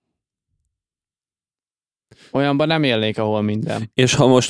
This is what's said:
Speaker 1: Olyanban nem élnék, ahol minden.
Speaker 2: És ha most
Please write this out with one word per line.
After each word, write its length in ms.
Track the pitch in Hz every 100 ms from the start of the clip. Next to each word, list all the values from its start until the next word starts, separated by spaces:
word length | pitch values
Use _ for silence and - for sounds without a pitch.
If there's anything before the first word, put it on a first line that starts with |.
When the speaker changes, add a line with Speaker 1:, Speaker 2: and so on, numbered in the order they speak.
| _ _ _ _ _ _ _ _ _ _ _ _ _ _ _ _ _ _ _ _ _ _ -
Speaker 1:
Olyanban 340 | 135 143 139 156
nem 160 | 160
élnék, 360 | 143 113 110 107
ahol 240 | 107 107
minden. 480 | 104 104 110 110 113
Speaker 2:
És 200 | - 127
ha 120 | - 131
most 220 | 127